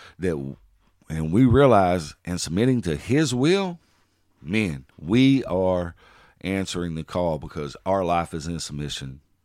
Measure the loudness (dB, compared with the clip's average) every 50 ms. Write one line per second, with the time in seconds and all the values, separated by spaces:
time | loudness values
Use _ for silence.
0 | -20 -20 -12 -6 -4 -4 -4 -4 -6 -8 -12 -14 _ _ _ _ _ _ _ _
1 | _ -10 -6 -6 -4 0 2 4 6 6 6 6 6 8 6 6 6 4 2 0
2 | -2 -6 -12 _ -10 -8 -6 -6 -4 -4 -2 0 2 2 2 0 0 -2 -4 -4
3 | -2 -2 0 0 0 0 0 0 2 2 2 2 0 -2 -6 -10 _ _ _ _
4 | _ _ _ _ _ _ _ _ -8 -4 -2 -2 -2 -2 -4 -6 -10 _ _ -12
5 | -4 0 4 4 6 6 4 4 2 0 -2 0 2 2 2 0 -2 -4 -8 _
6 | _ -20 _ _ _ _ _ _ -6 -4 -4 -4 -4 -4 -6 -6 -6 -6 -6 -8
7 | -8 -6 -4 -2 -2 0 -2 -4 -6 -10 -10 -8 -10 -10 -10 -8 -4 -2 0 0
8 | 2 0 0 0 -2 -2 -6 -8 -8 -6 -8 -8 -8 -8 -8 -8 -8 -8 -8 -10
9 | -10 -12 -14 -16 _ _ _ _ _